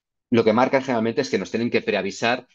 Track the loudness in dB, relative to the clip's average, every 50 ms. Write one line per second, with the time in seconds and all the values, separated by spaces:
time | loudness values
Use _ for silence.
0 | _ _ _ _ _ 0 2 2 4 4 4 4 2 2 2 0 0 0 -2 0
1 | 0 -2 -2 -2 -2 -2 -2 -4 -4 -2 -4 -2 -2 0 0 -2 -2 0 -2 -2
2 | -2 -4 -6 -4 -2 -2 -2 -2 -6 _ _